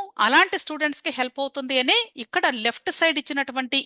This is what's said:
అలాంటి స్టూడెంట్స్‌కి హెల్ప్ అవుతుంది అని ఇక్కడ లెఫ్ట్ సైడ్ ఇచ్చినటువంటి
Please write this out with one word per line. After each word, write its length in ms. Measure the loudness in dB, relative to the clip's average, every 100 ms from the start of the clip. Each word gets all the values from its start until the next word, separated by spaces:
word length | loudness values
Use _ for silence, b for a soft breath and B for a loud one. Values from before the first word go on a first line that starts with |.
| -4 0
అలాంటి 380 | 4 6 4 0
స్టూడెంట్స్‌కి 520 | -4 -2 -2 -2 -4
హెల్ప్ 280 | -4 -4 -4
అవుతుంది 360 | -6 -6 -2 0
అని 180 | 4 2 0 -10
ఇక్కడ 300 | -4 0 0 0
లెఫ్ట్ 340 | -2 -2 0
సైడ్ 260 | 2 2 0
ఇచ్చినటువంటి 600 | -4 -4 -4 -6 -2 -2